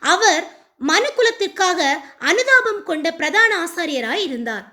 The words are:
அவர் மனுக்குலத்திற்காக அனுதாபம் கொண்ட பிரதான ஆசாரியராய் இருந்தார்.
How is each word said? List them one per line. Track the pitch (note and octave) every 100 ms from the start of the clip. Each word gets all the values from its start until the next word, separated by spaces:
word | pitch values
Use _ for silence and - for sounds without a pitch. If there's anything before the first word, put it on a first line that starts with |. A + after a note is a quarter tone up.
| C4+
அவர் | F#4 A4 D#4+ - - _ _
மனுக்குலத்திற்காக | C4+ E4+ C#5 C#5+ A4+ A4+ G4 - F#4 F4+ C#4 D4+ - -
அனுதாபம் | C4 G4+ B4+ C5 A#4+ G#4
கொண்ட | - D#4 D#4
பிரதான | E4 D#4 G#4 A4+ G4+
ஆசாரியராய் | E4+ F4 D#4+ C#4 A#3 G4+
இருந்தார். | F#4 B3 A#3+ G#3+ F#3+